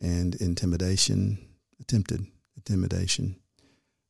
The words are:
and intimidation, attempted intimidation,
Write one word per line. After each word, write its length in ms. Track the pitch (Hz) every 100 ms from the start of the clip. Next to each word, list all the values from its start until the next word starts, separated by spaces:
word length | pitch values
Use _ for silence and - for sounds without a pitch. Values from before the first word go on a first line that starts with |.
and 340 | 87 87 90 -
intimidation, 1000 | 90 87 90 85 92 95 - 98 98 101 - - _ -
attempted 460 | - 117 95 - 98 _ _
intimidation, 800 | - - 98 95 92 92 - 95 92 _ _ _ _ _ _